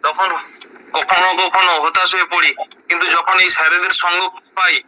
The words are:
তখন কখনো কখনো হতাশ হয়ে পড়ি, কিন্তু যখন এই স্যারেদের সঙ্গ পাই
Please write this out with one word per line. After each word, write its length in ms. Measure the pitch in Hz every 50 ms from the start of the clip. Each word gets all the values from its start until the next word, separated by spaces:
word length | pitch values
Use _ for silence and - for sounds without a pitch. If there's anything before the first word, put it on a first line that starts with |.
| -
তখন 260 | 151 156 - 190 190 175 160 - - - - - - - - - - -
কখনো 360 | 160 - - 190 175 180 208 - 165 190
কখনো 300 | 180 - - 190 180 170 151 147
হতাশ 280 | 160 165 180 185 180 185
হয়ে 140 | 185 180 - 175
পড়ি, 180 | 170 165 147 143 - 147 - - - _ _
কিন্তু 180 | 170 175 180 180 165
যখন 200 | 170 165 - 185 185
এই 100 | 185 180
স্যারেদের 440 | 175 160 160 160 170 175 180 185 180 - -
সঙ্গ 180 | 180 175 180 185 180 - - _ _ _
পাই 200 | - 185 180 165 - -